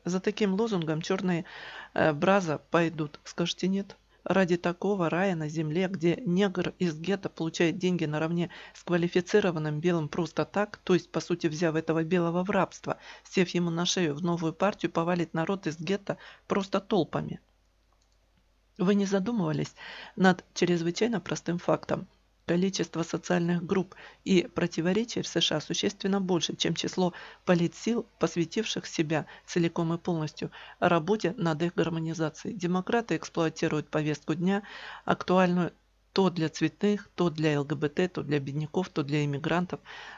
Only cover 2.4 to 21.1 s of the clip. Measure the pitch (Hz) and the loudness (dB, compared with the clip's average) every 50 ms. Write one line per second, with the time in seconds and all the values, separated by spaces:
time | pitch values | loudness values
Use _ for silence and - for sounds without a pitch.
2.4 | 185 165 147 135 - _ - 165 170 160 165 156 156 147 - - - - - - | 2 0 -4 -4 -2 _ 2 2 2 2 0 -4 -6 -6 -8 -14 -18 -8 -4 -2
3.4 | 170 170 - - - 180 190 196 196 - - - _ _ _ _ - - 180 190 | -2 -2 -2 -2 -2 0 0 -2 -4 -6 -12 -20 _ _ _ _ -4 0 2 4
4.4 | 190 165 175 170 - 180 170 - - 190 208 196 170 156 160 170 190 202 180 160 | 4 4 2 0 0 -2 -2 -2 -2 0 0 0 0 0 2 2 2 0 0 -2
5.4 | 156 151 160 160 160 151 151 180 190 180 190 185 160 175 165 - - 190 170 185 | -4 -4 -2 -2 -2 0 0 0 0 0 -2 0 0 0 0 0 0 0 2 4
6.4 | 208 196 185 180 170 - - - 180 175 151 156 165 175 196 190 196 151 - - | 2 2 2 0 -4 -2 -2 -2 -2 -2 -2 -2 -4 -2 -2 -2 -4 -6 -6 -4
7.4 | 165 160 156 - 175 165 156 - 180 185 180 165 160 151 151 151 160 160 170 170 | -4 -2 0 2 2 2 2 2 0 0 0 0 0 -2 -2 0 0 0 0 0
8.4 | 170 - - - - - - - - - 170 175 170 175 - 180 175 - - 208 | -2 -2 -6 -12 -18 -20 -20 -10 -4 0 0 2 2 2 2 0 2 4 4 4
9.4 | 202 185 170 160 151 156 151 151 160 175 175 165 156 147 - - 165 156 - - | 4 2 0 0 -2 -2 -2 0 0 2 2 0 0 -2 -2 -2 -2 -2 0 -2
10.4 | 151 - - 196 208 214 - - - - 185 165 - - - 165 - - 175 175 | -2 -2 0 -2 -2 -2 -4 -4 0 2 2 2 2 0 -4 -4 -2 -2 -2 0
11.4 | - 170 156 151 175 165 151 160 160 - 156 165 165 160 185 180 170 170 165 180 | 0 -2 0 0 0 2 2 2 0 2 0 0 2 2 2 2 2 2 0 0
12.4 | 185 190 202 196 175 - - - - - - - - - - - - - - 196 | 0 0 2 2 2 0 -2 -6 -6 -6 -6 -6 -8 -20 -20 -20 -14 -2 2 2
13.4 | 180 180 - 175 175 170 165 165 175 180 - 190 180 156 143 147 180 170 175 170 | 2 2 2 0 0 0 0 0 0 0 0 2 0 0 0 0 -2 -2 0 0
14.4 | 175 160 156 - 190 202 208 - - 165 - 170 165 170 180 175 165 - - 160 | -2 -2 0 0 0 0 0 0 -4 -2 0 0 0 0 0 0 -2 -2 -2 -2
15.4 | 165 - 196 190 - 160 151 160 160 165 196 202 202 - - - - - - - | -2 -2 -2 -4 -4 -6 -6 -4 -4 -4 -4 -4 -4 -6 -8 -8 -10 -20 -20 -12
16.4 | _ - - 202 190 - - 196 196 - 226 190 151 - - 147 156 156 - - | _ -2 -2 -2 0 0 -2 -4 -2 0 2 0 2 0 -2 -4 -4 -4 -8 -10
17.4 | _ _ _ _ _ _ _ _ _ _ _ _ _ _ _ _ _ _ _ _ | _ _ _ _ _ _ _ _ _ _ _ _ _ _ _ _ _ _ _ _
18.4 | _ _ _ _ _ _ _ - 185 180 208 202 196 190 196 196 185 233 240 226 | _ _ _ _ _ _ _ 0 2 4 4 4 4 2 2 0 0 0 0 0
19.4 | 175 156 151 143 156 - - - - - - - - - - - 180 190 180 - | 0 0 0 -2 -2 -4 -8 -12 -16 -16 -16 -16 -16 -8 0 4 4 4 4 4
20.4 | - _ - - 190 170 175 165 165 170 170 - 220 240 | -2 _ -2 0 2 2 2 2 0 -2 0 0 0 0